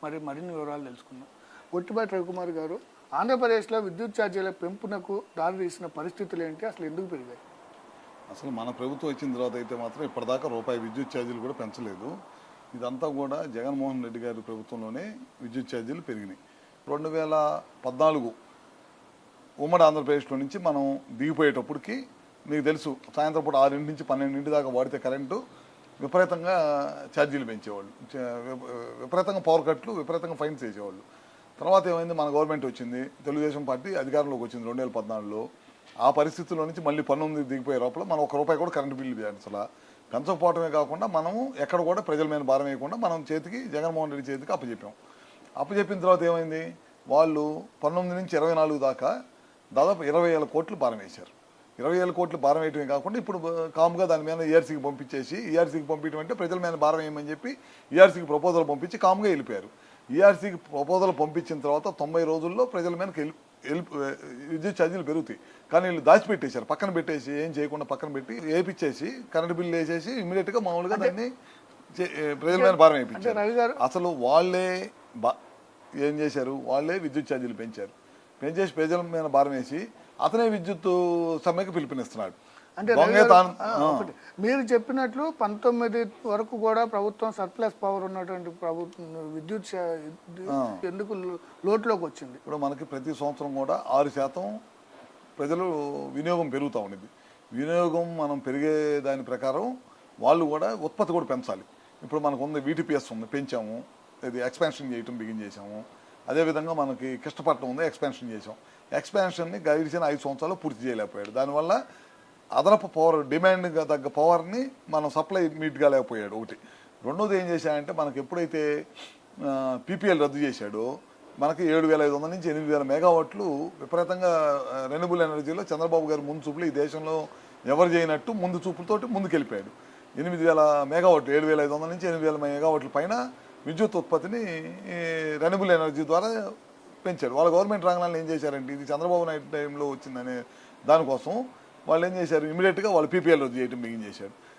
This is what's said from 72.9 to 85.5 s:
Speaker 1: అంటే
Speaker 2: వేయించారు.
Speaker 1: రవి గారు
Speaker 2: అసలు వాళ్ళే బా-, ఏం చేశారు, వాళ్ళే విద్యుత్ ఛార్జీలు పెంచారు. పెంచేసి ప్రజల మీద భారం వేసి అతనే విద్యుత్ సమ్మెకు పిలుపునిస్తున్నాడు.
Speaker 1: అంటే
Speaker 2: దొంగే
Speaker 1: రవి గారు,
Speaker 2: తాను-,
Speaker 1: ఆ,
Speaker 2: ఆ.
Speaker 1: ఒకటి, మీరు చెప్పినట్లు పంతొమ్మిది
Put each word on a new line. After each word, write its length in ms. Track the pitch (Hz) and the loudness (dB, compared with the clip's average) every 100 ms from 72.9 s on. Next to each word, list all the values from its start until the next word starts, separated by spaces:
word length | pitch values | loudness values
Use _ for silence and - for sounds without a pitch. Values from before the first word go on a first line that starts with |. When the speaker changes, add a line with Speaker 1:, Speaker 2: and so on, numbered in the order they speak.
Speaker 1:
అంటే 160 | 143 117 | 8 -2
Speaker 2:
వేయించారు. 280 | 110 226 214 | -4 -2 0
Speaker 1:
రవి 140 | 208 | 0
గారు 220 | 240 233 277 | 2 2 2
Speaker 2:
అసలు 260 | 220 185 175 | -2 0 -2
వాళ్ళే 840 | 147 123 156 180 180 185 185 196 - - 240 | 0 4 4 4 0 0 -4 -6 -14 -18 -2
బా-, 240 | 214 - - - - - - 143 | -2 -2 -10 -20 -20 -20 -12 -2
ఏం 220 | 143 151 | -2 0
చేశారు, 440 | 151 143 131 135 | -2 -2 -4 -6
వాళ్ళే 340 | 120 135 156 190 | 0 0 0 -2
విద్యుత్ 340 | 156 143 135 | -2 -4 -2
ఛార్జీలు 220 | 131 123 | -4 -4
పెంచారు. 360 | 104 113 110 98 - - - _ - | -8 -10 -10 -12 -12 -20 -20 _ -8
పెంచేసి 300 | 143 165 190 | -6 -2 -2
ప్రజల 280 | 151 156 175 | 0 0 0
మీద 240 | 175 165 | -2 -4
భారం 260 | 156 139 139 | 2 4 4
వేసి 380 | 131 123 151 226 - - - | 0 -4 -6 -8 -14 -20 -2
అతనే 260 | 156 226 233 | 0 2 2
విద్యుత్ 960 | 208 170 175 185 180 175 170 165 160 | 0 -4 -4 0 2 2 0 0 0
సమ్మెకు 260 | 180 170 190 | 0 0 -2
పిలుపునిస్తున్నాడు. 840 | 170 135 135 117 113 95 - - - - - | -4 -4 -6 -8 -6 -8 -10 -20 -20 -18 -6
Speaker 1:
అంటే 160 | 214 | 2
Speaker 2:
దొంగే 120 | 220 165 | 6 8
Speaker 1:
రవి 120 | 202 | 10
గారు, 100 | 233 | 12
Speaker 2:
తాను-, 340 | 180 185 - | 10 10 2
Speaker 1:
ఆ, 60 | 208 | -2
Speaker 2:
ఆ. 220 | 226 151 | 2 2
Speaker 1:
ఒకటి, 220 | 135 98 - - - | 2 -2 -10 -18 -2
మీరు 200 | 214 269 | 0 2
చెప్పినట్లు 720 | 233 233 226 262 254 254 311 320 | 4 2 2 -2 -2 -2 -4 -2
పంతొమ్మిది 640 | 208 | -4